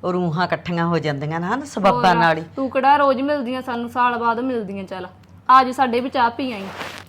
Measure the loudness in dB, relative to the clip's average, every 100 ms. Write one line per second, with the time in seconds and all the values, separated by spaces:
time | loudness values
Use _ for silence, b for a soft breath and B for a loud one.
0 | -2 0 0 0 -2 -2 -4 -2 0 0
1 | 0 -4 -4 -4 -2 -4 -4 0 2 4
2 | 4 4 4 2 -4 -6 -2 2 4 6
3 | 4 2 0 -2 -2 -6 -6 -8 -6 0
4 | 0 2 0 0 -2 -4 -4 -8 -8 -10
5 | -12 -14 -20 -20 2 4 4 0 0 0
6 | -2 0 0 0 -6 -6 -10 -10 -12 -12